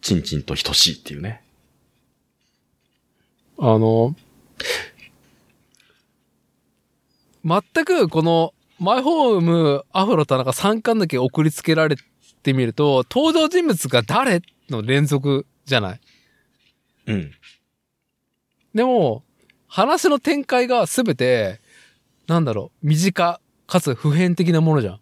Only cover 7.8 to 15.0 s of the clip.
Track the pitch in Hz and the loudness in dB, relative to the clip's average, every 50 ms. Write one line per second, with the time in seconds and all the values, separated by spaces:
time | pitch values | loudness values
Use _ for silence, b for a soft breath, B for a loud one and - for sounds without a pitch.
7.8 | 320 302 370 339 226 165 - 160 160 165 165 165 165 165 _ _ _ _ _ _ | -2 0 2 0 0 0 0 0 0 2 2 2 0 -2 _ _ _ _ _ _
8.8 | 180 185 226 262 262 285 339 320 294 247 220 190 165 170 170 170 160 147 143 139 | -2 0 0 0 2 0 2 2 2 2 2 2 2 2 2 2 2 2 0 0
9.8 | - _ _ 185 190 208 196 170 151 - 135 131 127 127 123 - - 196 214 226 | -4 _ _ -2 0 2 2 0 2 0 0 -2 0 -2 -4 -2 0 0 0 0
10.8 | 214 - 226 220 202 160 135 127 127 135 - - 151 156 151 - - - 160 160 | 0 0 0 0 0 -2 -2 -2 -2 -2 0 0 0 0 -2 -4 -2 -2 0 2
11.8 | 160 156 147 131 - _ _ _ _ _ _ _ _ 143 135 131 127 117 113 - | 2 0 -2 -4 -6 _ _ _ _ _ _ _ _ -2 0 0 0 -2 0 0
12.8 | 151 147 139 131 123 _ - 247 294 320 320 339 311 302 349 359 349 311 254 165 | 0 2 2 2 0 _ -2 0 0 2 2 2 0 2 0 0 0 2 0 -2
13.8 | - 131 127 123 113 104 - 214 262 269 202 175 175 _ _ _ _ _ 139 113 | -2 -2 0 0 0 0 -2 0 0 0 0 -2 -2 _ _ _ _ _ -8 -8
14.8 | 104 110 131 143 | -2 0 0 0